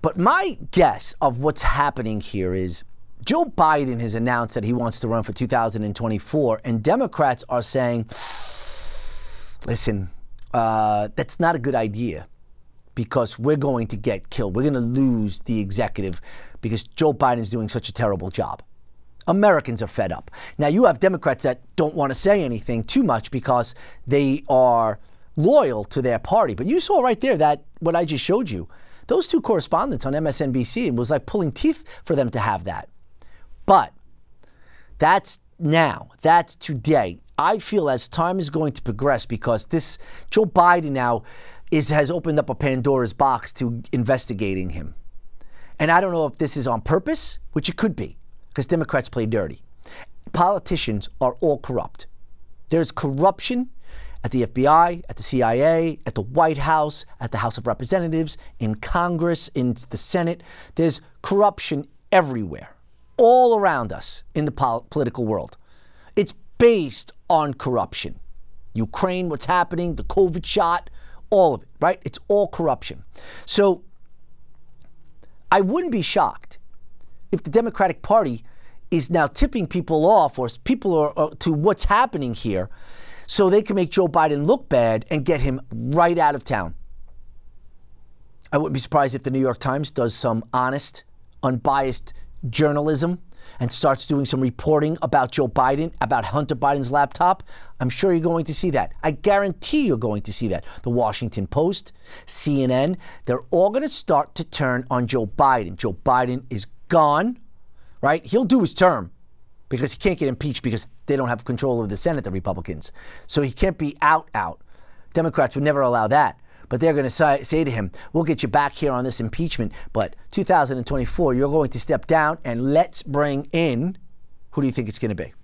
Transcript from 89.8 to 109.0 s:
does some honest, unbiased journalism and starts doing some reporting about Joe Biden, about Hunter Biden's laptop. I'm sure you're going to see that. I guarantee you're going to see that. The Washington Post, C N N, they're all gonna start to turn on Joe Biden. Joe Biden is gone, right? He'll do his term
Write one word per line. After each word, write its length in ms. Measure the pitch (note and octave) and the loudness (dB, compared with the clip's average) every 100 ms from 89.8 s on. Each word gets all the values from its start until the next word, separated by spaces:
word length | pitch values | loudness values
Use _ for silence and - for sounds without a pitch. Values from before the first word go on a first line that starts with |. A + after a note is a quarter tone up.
| A2+ | -4
does 220 | - A#2 | -2 0
some 300 | - B2 A2+ - | 0 0 -2 -2
honest, 500 | B2+ B2+ C#3 - - - - - - | -2 0 -2 -6 -10 -18 -20 -20 -4
unbiased 720 | C3 B2+ - C#3 C3+ B2 - - - - C3+ | -2 0 0 0 0 -4 -8 -14 -14 -10 -6
journalism 680 | A2+ D3+ D3 D3 D3 E3 F3+ - - - - | 2 2 2 0 2 0 -2 -8 -18 -18 -6
and 120 | A#2+ | -4
starts 340 | - D3+ C3 - | 2 2 0 0
doing 200 | C#3+ C3+ | 0 0
some 160 | C3 | 0
reporting 560 | C3 - - D3+ D3+ D#3+ | 0 -2 2 2 2 -2
about 300 | - C#3 C3 | 0 2 2
Joe 160 | - B2+ | 0 0
Biden, 460 | C#3 B2+ C#3 E3 - | 2 2 2 -2 -4
about 240 | A2+ B2 G2 | -2 0 0
Hunter 300 | B2+ C#3+ C3+ | -2 -2 0
Biden's 360 | C#3 C#3+ B2 | 0 0 0
laptop. 500 | C#3+ C#3+ - F3+ F#3+ - - - - | 0 0 2 2 2 -4 -14 -14 -4
I'm 100 | B2 | -4
sure 220 | - G3 | 2 2
you're 100 | F3 | 4
going 240 | E3 E3 D#3 | 2 0 -2
to 80 | |
see 160 | D3 F#3 | -2 0
that. 220 | C#3 F2 - | 0 -2 -2
I 100 | D#3 | -4
guarantee 760 | C#3+ - G3 G3+ - - D4+ C4 | 0 2 4 2 -4 -2 0 2
you're 100 | B2 | 0
going 240 | A2 G#2 | 0 -2
to 100 | G#2 | -4
see 160 | - A2+ | -4 -2
that. 160 | F2 - - | -2 -6 -8
The 60 | - | -2
Washington 580 | A#2+ A2 G#2 A2+ - F#3+ | 0 0 -2 -6 -4 -4
Post, 460 | C#3+ E3 G3 - - - - - | 0 0 -2 -8 -20 -20 -18 -10
C 380 | - - C#3+ | -4 0 2
N 60 | B2+ | 2
N, 280 | B2+ D3 F#3 - - - | 2 0 -2 -10 -12 -4
they're 180 | B2+ - | -4 0
all 200 | E3+ F#3+ | 4 4
gonna 180 | A#3 D4 | 2 -2
start 480 | - - D3+ D3 - | -6 0 0 0 -6
to 80 | |
turn 420 | E3 - C3+ B2 B2+ | -8 -2 0 0 -2
on 160 | B2+ A#2+ | -2 0
Joe 200 | B2+ G#2+ | -2 -2
Biden. 500 | - C#3+ B2+ F#2 F#2 | 4 4 4 0 -4
Joe 160 | A2+ | -4
Biden 500 | F#2 - B2+ B2 B2+ C3+ | -2 2 2 2 -4 -6
is 180 | A2 - - - | -8 -8 -12 2
gone, 500 | E3+ D3+ D3 G#3+ B3 - - - - - - | 4 6 4 0 -4 -14 -18 -18 -18 -18 -4
right? 240 | C#3 D#3+ A2+ | 0 0 2
He'll 200 | A3 A3+ | 0 4
do 140 | C4 | 4
his 140 | F3 | 4
term 380 | - F3+ C3+ | 4 4 4